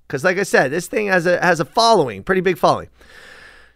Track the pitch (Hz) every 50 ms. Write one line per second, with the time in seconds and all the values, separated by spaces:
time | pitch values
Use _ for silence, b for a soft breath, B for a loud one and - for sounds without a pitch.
0 | _ - - 135 139 185 185 185 202 - - 208 160 131 139 180 170 - - 233
1 | 214 202 190 185 160 180 175 - 156 175 175 151 170 - - 240 226 233 226 190
2 | 147 123 104 95 95 - 190 185 170 190 180 - - 170 135 98 85 - _ B
3 | B B B B B B B B B B B B B B B